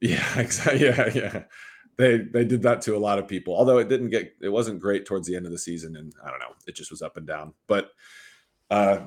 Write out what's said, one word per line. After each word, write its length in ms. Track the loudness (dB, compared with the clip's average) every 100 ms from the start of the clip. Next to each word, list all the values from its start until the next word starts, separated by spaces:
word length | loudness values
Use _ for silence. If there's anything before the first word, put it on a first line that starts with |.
Yeah, 280 | 0 0 -2
<laughs> 40 | -2
exactly. 460 | -2 0 2 4
Yeah, 260 | 4 4 2
yeah. 300 | 0 -4 -8 -12 -20 -20 -20 _ 2
They, 200 | 4 4
they 260 | 2 0
did 180 | 2 2
that 180 | 2 2
to 140 | 0 0
a 20 |
lot 200 | 0 0
of 100 | -2
people, 260 | -6 -2
although 240 | 2 6 6
it 100 | 4
didn't 220 | 0 0
get, 240 | -4 -4 -8
it 80 | -2
wasn't 320 | -2 -2 -4
great 240 | -2 -2
towards 220 | -2 -6 -4
the 100 | -6
end 80 |
of 80 | -8
the 60 | -10
season. 360 | -8 -10 -10 -14
And 160 | -16 -16
I 60 | -12
don't 80 | -12
know, 160 | -12 -16 -18
it 80 |
just 160 | -16 -16
was 120 | -14
up 160 | -12 -12
and 80 | -10
down. 260 | -10 -12 -10 -2
But, 240 | -2 -2 _ -20 -20 -20 _ _ _ -2
uh, 300 | 2 4 2